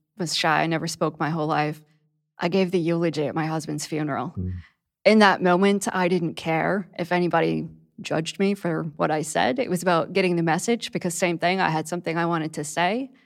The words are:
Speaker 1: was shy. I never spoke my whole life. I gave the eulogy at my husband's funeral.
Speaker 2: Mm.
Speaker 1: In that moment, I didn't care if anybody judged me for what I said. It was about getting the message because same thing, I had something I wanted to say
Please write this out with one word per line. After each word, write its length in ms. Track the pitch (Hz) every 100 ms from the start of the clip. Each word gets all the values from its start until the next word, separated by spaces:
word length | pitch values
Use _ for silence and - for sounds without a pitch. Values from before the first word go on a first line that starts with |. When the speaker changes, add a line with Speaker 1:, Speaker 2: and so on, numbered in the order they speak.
| _ -
Speaker 1:
was 180 | 165 -
shy. 260 | 170 151
I 60 | 160
never 200 | 160 165
spoke 320 | - 165 156
my 100 | 151
whole 180 | 165 151
life. 340 | 151 151 151 - _ _ _ _ -
I 80 | 175
gave 240 | 190 185
the 80 | 185
eulogy 480 | 160 170 170 156 143
at 80 | 165
my 100 | 160
husband's 400 | 151 151 151 -
funeral. 480 | 151 151 123 127 -
Speaker 2:
Mm. 160 | 90 90 - _ _ _ -
Speaker 1:
In 140 | 220
that 220 | 208 180
moment, 460 | 180 180 202 202 -
I 140 | 185 180
didn't 280 | 180 160 -
care 520 | - 160 160 190 185 -
if 140 | 175
anybody 560 | 180 175 165 165 160 160 - _ -
judged 380 | 185 156 160 -
me 140 | 196
for 300 | 196 180 156 160 -
what 160 | 165
I 100 | 156
said. 380 | 160 - 214 262
It 100 | -
was 120 | 180
about 320 | 175 170 -
getting 220 | 185 185 170
the 60 |
message 480 | 165 160 - 233 -
because 220 | - 180
same 240 | 170 180 165
thing, 220 | 170 190
I 100 | 175
had 180 | 160 156
something 300 | 175 170 165
I 80 | 170
wanted 280 | 165 156
to 100 | 165
say 480 | 151 - 175 226 269 -